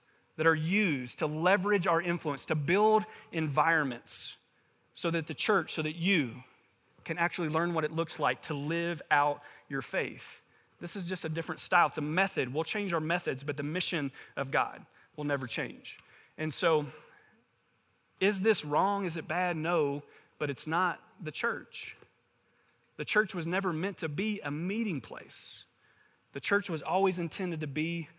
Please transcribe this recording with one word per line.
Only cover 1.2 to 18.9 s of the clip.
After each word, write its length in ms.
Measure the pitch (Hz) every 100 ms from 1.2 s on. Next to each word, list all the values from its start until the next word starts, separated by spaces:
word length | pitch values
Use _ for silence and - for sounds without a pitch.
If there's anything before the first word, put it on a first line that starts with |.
| 156
leverage 600 | 156 170 196 196 202 180
our 140 | 165
influence, 420 | 175 175 160 139 -
to 100 | 160
build 500 | 143 185 220 214 - - -
environments 1040 | 165 156 139 156 165 143 120 - - - - _ _ _ _ _
so 160 | - 170
that 180 | 165 156
the 60 |
church, 380 | 143 - 202 160
so 100 | -
that 140 | 151 165
you 480 | 170 190 127 117 - _ _ _ _ _ -
can 120 | 170
actually 320 | 175 - 160
learn 240 | 156 170
what 120 | 165 156
it 60 |
looks 280 | 160 160 -
like 220 | 143 131
to 100 | -
live 480 | 147 143 170 170 165 -
out 320 | 147 143 147 - - -
your 120 | 139
faith. 600 | - 185 156 120 - - _ _ _ _
This 160 | 170 208
is 100 | 175
just 160 | 185
a 60 | 160
different 300 | 160 165 160
style. 260 | - 180 156
It's 100 | -
a 40 |
method. 520 | 151 160 196 - 127
We'll 120 | 139 160
change 260 | 208 202
our 80 | 170
methods, 440 | 156 175 160 135
but 120 | 143 143
the 60 |
mission 480 | 143 170 - 165 139 - - -
of 160 | 135
God 340 | 139 123 - - _ _ -
will 80 |
never 240 | 147 143 127
change. 500 | - 123 - - - - - - -
And 160 | 156
so, 340 | - 175 156 147 - - - _ _ _ _ _ _ _ _ _ -
is 220 | 190 202
this 220 | 202 208
wrong? 420 | 151 147 190